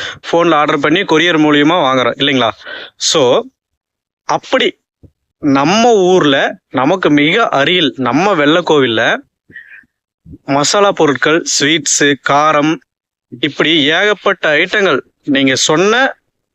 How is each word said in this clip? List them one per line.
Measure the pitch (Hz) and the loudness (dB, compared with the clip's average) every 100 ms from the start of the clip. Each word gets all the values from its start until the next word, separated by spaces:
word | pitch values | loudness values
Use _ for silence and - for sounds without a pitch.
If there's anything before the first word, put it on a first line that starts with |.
| - - - | -8 -14 -4
போன்ல | 170 170 | 0 2
ஆர்டர் | 151 147 151 | 2 0 0
பண்ணி | 147 180 | 0 0
கொரியர் | 190 156 175 160 | 0 0 2 2
மூலியமா | 151 147 147 180 135 | 2 2 2 2 0
வாங்குறோம் | 131 120 - | 0 -2 -2
இல்லைங்களா? | 143 131 113 - - - - - | -2 0 -2 -4 -12 -18 -18 -8
So, | - 165 123 175 254 _ _ _ _ _ _ _ - | -2 0 2 0 -2 _ _ _ _ _ _ _ -6
அப்படி | 160 - 262 240 - _ _ - _ _ _ | -6 -2 -2 -2 -6 _ _ -20 _ _ _
நம்ம | 151 139 147 214 240 | -2 0 0 2 2
ஊர்ல | 214 180 185 147 139 220 202 _ | 4 4 2 2 0 -2 -6 _
நமக்கு | 127 135 190 175 | -2 0 0 2
மிக | 147 151 214 226 | 2 2 0 0
அருகில் | 135 143 180 147 - | 0 0 0 -2 -2
நம்ம | 123 135 202 | -2 0 0
வெள்ளக்கோவில்ல | 175 143 175 165 151 127 110 127 247 - _ _ - - - _ _ _ _ - - - | 0 2 0 2 2 2 0 -2 -2 -8 _ _ -20 -20 -20 _ _ _ _ -20 -14 -4
மசாலா | 139 143 208 202 | -2 0 2 2
பொருட்கள், | 175 151 131 151 170 - | 2 0 0 0 0 -2
ஸ்வீட்ஸு, | - 147 165 - - 143 143 | -2 0 -2 -2 0 0 0
காரம், | - 143 151 147 151 165 _ _ _ _ _ | -2 0 2 2 0 -4 _ _ _ _ _
இப்படி | 120 151 - 156 165 139 | -8 -6 -2 0 0 0
ஏகப்பட்ட | 165 208 208 202 185 160 151 | 0 0 -2 -2 -2 0 0
ஐட்டங்கள் | 185 214 190 135 - _ | 0 -2 0 -2 -6 _
நீங்க | - 139 135 127 | -4 -2 0 0
சொன்ன, | - 156 196 240 269 - _ _ _ | 0 0 0 0 -2 -4 _ _ _